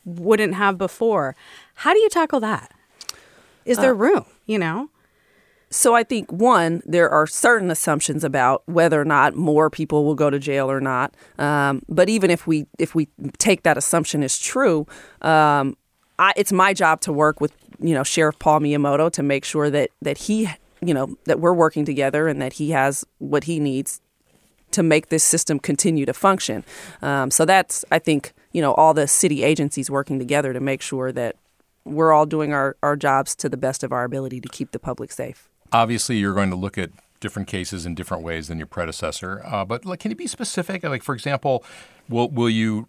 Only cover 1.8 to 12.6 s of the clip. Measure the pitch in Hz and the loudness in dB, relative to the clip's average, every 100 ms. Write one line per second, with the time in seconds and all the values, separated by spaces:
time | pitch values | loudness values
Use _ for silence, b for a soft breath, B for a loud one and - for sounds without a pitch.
1.8 | 294 403 440 349 320 277 220 202 - _ | 2 4 4 2 0 0 -2 -6 -8 _
2.8 | _ B B B B B B B - 247 | _ B B B B B B B -2 2
3.8 | 262 220 247 415 - _ - 214 165 175 | 2 4 2 2 0 _ -6 -2 -2 -4
4.8 | 294 _ _ _ _ _ _ _ _ - | -8 _ _ _ _ _ _ _ _ 0
5.8 | 240 233 226 233 175 175 233 220 165 170 | 4 4 2 -4 -4 0 4 4 4 -2
6.8 | - 170 170 156 156 - 233 233 180 160 | 0 2 4 4 2 2 2 4 2 -2
7.8 | - 156 - 151 156 139 123 135 - 165 | -2 -2 -2 -2 -2 2 2 2 0 2
8.8 | 165 156 147 143 143 - 165 151 156 - | 4 2 2 4 4 2 2 4 2 0
9.8 | 156 151 147 147 147 143 139 139 135 135 | -2 0 0 2 0 0 -2 -2 -2 -2
10.8 | 135 127 139 b b - 143 147 139 135 | -2 -2 -4 b b -4 -2 0 0 -2
11.8 | - 160 185 220 190 170 - 156 | -4 0 2 2 2 0 0 -2